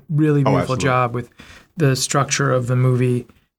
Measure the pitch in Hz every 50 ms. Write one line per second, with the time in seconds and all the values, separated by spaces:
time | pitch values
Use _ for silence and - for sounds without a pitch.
0 | - - 160 147 156 151 147 147 139 110 107 90 87 - 131 123 127 135 127 127
1 | 127 120 113 120 120 - _ - - - - - - _ _ - 165 139 131 127
2 | - - - 143 135 139 - - 147 135 131 127 123 117 127 123 127 127 127 123
3 | 127 123 123 120 120 - - _ _ _ _